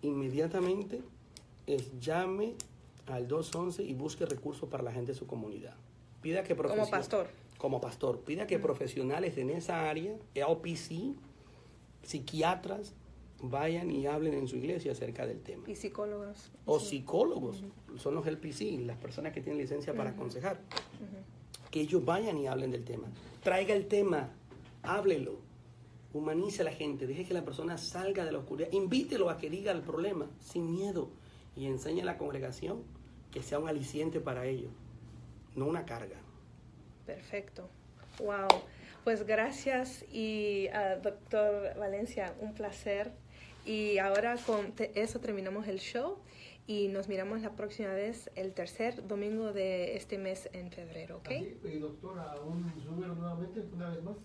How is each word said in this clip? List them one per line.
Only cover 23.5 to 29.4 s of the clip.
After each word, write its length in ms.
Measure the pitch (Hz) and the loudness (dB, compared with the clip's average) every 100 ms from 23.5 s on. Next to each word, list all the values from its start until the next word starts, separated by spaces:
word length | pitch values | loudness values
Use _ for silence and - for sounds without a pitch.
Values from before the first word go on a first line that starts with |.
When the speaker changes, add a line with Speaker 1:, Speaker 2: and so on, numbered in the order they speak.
| 185 196 202 | 4 6 4
Speaker 1:
el 120 | 190 | 6
tema, 440 | 208 196 156 127 - - - - - | 6 6 6 2 -8 -18 -18 -18 -8
háblelo, 520 | - 196 190 156 123 - - - - - - - - | 0 4 6 6 2 -6 -10 -20 -20 -20 -20 -20 -8
humanice 480 | 151 156 160 208 - | -2 2 2 2 2
a 40 | 160 | 0
la 60 | |
gente, 340 | - 151 131 131 | 2 -2 0 -2
deje 200 | 147 180 | -2 0
que 80 | |
la 100 | 180 | 0
persona 340 | 147 135 165 165 | -2 -2 -2 -2
salga 460 | - 175 190 196 | -4 -2 0 0
de 80 | 160 | 0
la 80 | 147 | -2
oscuridad, 320 | 135 143 165 | -2 -2 2
invítelo 580 | 196 185 262 - 233 180 | 4 6 4 4 4 4
a 80 | |
que 120 | 156 | 4